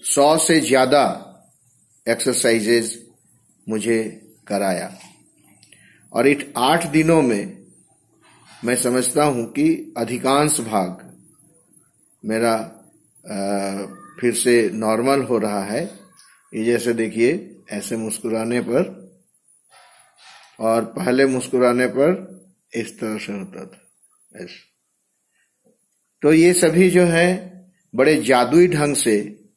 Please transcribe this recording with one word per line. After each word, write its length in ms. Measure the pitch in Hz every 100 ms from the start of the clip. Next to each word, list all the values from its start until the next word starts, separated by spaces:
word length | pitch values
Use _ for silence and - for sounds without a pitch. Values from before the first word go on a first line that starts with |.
सौ 360 | - - 143 160
से 220 | - 160
ज्यादा 640 | 117 131 127 143 117 92 - - _ _ _ _ _ _ -
exercises 960 | 117 139 120 123 113 104 120 110 - - _ _ _ _ _ -
मुझे 580 | 110 107 113 107 - - _ -
कराया 500 | 101 98 87 - - - _ _ _ _ _ _ _ _ _ _
और 140 | - 135
इन 260 | 147 - -
आठ 300 | 127 170 156
दिनों 360 | 151 160 165
में 440 | 131 104 90 - - _ _ _ _ _ _ _ _ -
मैं 120 | 117 123
समझता 480 | 123 127 123 151
हूं 200 | 147 123
कि 500 | 113 - 156 160 - -
अधिकांश 640 | 113 123 127 139 151 147
भाग 600 | 113 107 90 - - - _ _ _ _ _ _ _ _ _ _
मेरा, 300 | 110 110 117 113 107 - _ _ _ _ -
अ, 460 | 101 98 101 98 98 98 - - -
फिर 140 | 123
से 360 | 110 127 120 107
normal 520 | 104 110 110 127 139
हो 160 | 123 117
रहा 260 | 107 104
है। 200 | 98 117 170 - _ _ _ _ _
ये 100 | 113
जैसे 280 | 110 120 120
देखिए, 680 | 113 113 110 120 175 - - _
ऐसे 260 | 104 - 113
मुस्कुराने 640 | 110 - 117 110 113 120
पर 520 | 104 123 190 - - _ _ _ _ _ _ _ _ _ _ _ - - - _
और 240 | 110 113
पहले 420 | 110 - - 127 135
मुस्कुराने 600 | 131 123 127 123 120 127
पर 540 | 131 147 190 - - _ _ _
इस 260 | 117 110 -
तरह 180 | 113 107
से 140 | -
होता 320 | 101 92 95
था, 260 | - - _ _ _ _ _ -
ऐसे। 140 | 175 - _ _ _ _ _ _ _ _ _ _ _ _ _ _ _ _
तो 100 | 151
ये 220 | 160 170
सभी 360 | 180 170 160 185
जो 120 | 175
है, 560 | 175 165 175 185 - - - _ _
बड़े 280 | 113 139 151
जादुई 460 | 113 127 120 156 175
ढंग 280 | 151 147 139
से 380 | - 104 104 - _